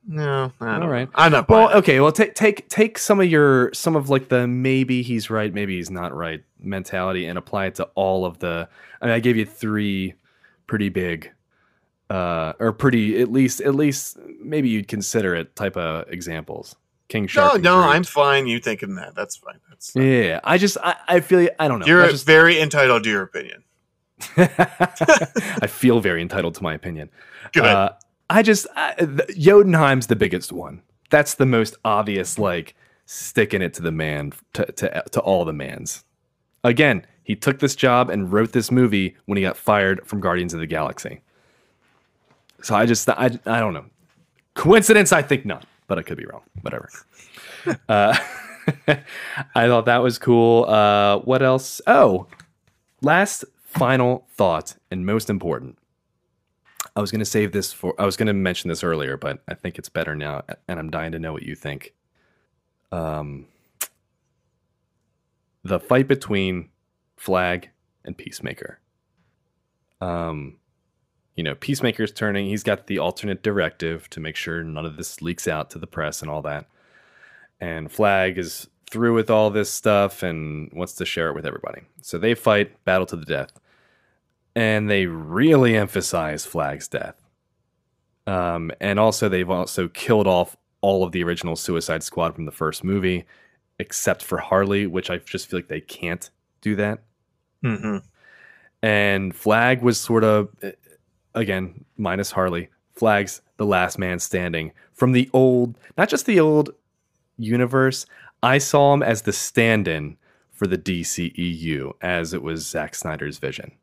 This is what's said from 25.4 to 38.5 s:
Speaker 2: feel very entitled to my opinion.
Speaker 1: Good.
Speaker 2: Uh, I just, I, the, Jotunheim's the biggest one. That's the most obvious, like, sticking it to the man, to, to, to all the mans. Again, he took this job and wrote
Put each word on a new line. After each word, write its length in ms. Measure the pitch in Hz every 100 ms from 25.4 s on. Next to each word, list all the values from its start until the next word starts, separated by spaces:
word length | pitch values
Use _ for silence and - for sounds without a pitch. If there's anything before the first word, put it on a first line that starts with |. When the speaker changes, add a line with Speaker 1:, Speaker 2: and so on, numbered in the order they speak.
| - - -
Speaker 2:
feel 340 | - 127 117
very 220 | 98 85
entitled 320 | 85 98 85 82
to 60 |
my 120 | 87
opinion. 360 | 78 92 80 76 _ - - -
Speaker 1:
Good. 120 | 165
Speaker 2:
Uh, 280 | 131 98 98 - _ _ _
I 140 | 190
just, 260 | 220 202 - -
I, 180 | 156
the, 400 | - 170 139 - 190
Jotunheim's 680 | 156 202 202 165 143 131 123
the 80 |
biggest 380 | 110 98 90 -
one. 300 | 90 76 78 _ _ _
That's 240 | 151 147
the 120 | - 131
most 280 | 120 110 -
obvious, 540 | 113 104 104 98 87 -
like, 380 | 101 87 82 _ _ _ _
sticking 540 | - - - 104 101
it 140 | 90
to 80 | -
the 80 | 82
man, 420 | 80 78 73 73 - _
to, 180 | - 98
to, 320 | - 95 78 -
to 100 | -
all 240 | - 95
the 80 | 85
mans. 520 | 76 67 64 - - _ _ _ _ _ _
Again, 420 | 123 117 151 101 - _
he 100 | -
took 240 | 104 - 139
this 160 | 143
job 340 | - 131 123 127
and 220 | 95 92
wrote 220 | 104 113